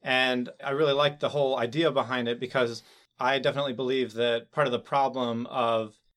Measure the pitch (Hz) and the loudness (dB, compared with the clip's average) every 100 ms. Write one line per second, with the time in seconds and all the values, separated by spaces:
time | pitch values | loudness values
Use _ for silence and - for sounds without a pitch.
0 | 139 127 127 123 120 - 139 139 151 139 | 0 2 2 0 -4 -8 -4 0 2 4
1 | 147 147 127 143 135 127 117 147 160 131 | 2 0 -2 0 0 0 -2 0 2 2
2 | 117 127 117 120 120 135 117 117 - - | -2 -2 -2 -4 -2 0 0 -2 -14 -20
3 | _ - 127 139 139 139 143 120 127 131 | _ -2 0 2 0 0 -4 -4 -2 0
4 | 117 113 120 117 - 156 135 120 - 139 | -2 0 0 0 -2 0 0 0 -2 0
5 | 131 127 120 117 120 131 117 113 110 _ | 0 0 -4 -4 -4 -2 0 0 -2 _
6 | _ | _